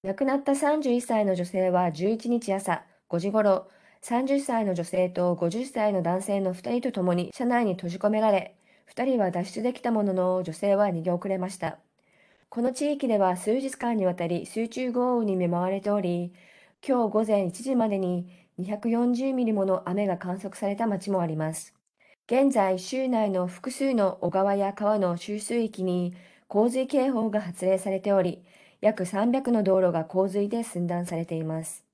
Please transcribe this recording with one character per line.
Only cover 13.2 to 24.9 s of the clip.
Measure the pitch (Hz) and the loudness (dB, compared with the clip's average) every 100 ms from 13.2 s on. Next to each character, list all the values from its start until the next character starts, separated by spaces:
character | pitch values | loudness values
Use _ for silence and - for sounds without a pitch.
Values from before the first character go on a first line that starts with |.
| 185 180 | 4 2
数 | 214 247 | 0 0
日 | 269 - | -2 -4
間 | 240 220 | -2 2
に | 185 | 0
わ | 180 | 0
た | 170 | -2
り | 175 - | -2 -4
集 | 220 226 | -6 -4
中 | 254 254 | -4 -2
豪 | 240 247 247 | 0 0 2
雨 | 214 | 0
に | 190 | 0
見 | 175 | 0
舞 | 175 | 0
わ | 185 | 0
れ | 196 | -2
て | 202 | 0
お | 208 | 0
り、 | 180 175 175 - - - - _ - | 0 -2 -4 -10 -20 -20 -20 _ 0
今 | 254 220 | 2 2
日 | |
午 | 214 214 | 2 2
前 | 208 180 | 2 0
一 | 185 | -4
時 | 240 254 | -2 2
ま | 220 | 2
で | 196 | 0
に | 185 180 180 - _ - | 0 -2 -6 -16 _ -10
二 | 185 | -6
百 | 208 233 | -4 -2
四 | 233 240 | 0 2
十 | 240 269 | 0 0
ミ | 262 233 | 0 0
リ | |
も | 208 | 2
の | 190 185 - | 2 0 0
雨 | 190 202 | -2 0
が | 180 | -2
観 | 180 190 | -4 -6
測 | 190 - | -8 -6
さ | 202 | -6
れ | 202 | -2
た | 226 | -2
町 | 190 202 | -2 -2
も | 190 | -2
あ | 170 | 0
り | 156 | -2
ま | 156 | -4
す。 | 156 - _ _ _ _ _ - | -6 -12 _ _ _ _ _ -2
現 | 247 277 | 2 4
在、 | 262 196 185 | 4 2 0
州 | 180 262 262 | -2 -4 0
内 | 233 208 | 2 2
の | 185 180 | 0 -2
複 | 180 254 | -6 -10
数 | - 269 240 | -2 0 2
の | 190 - | 0 0
小 | 175 | -2
川 | 190 196 | 2 2
や | 202 196 | 2 -2
川 | 202 208 | 0 0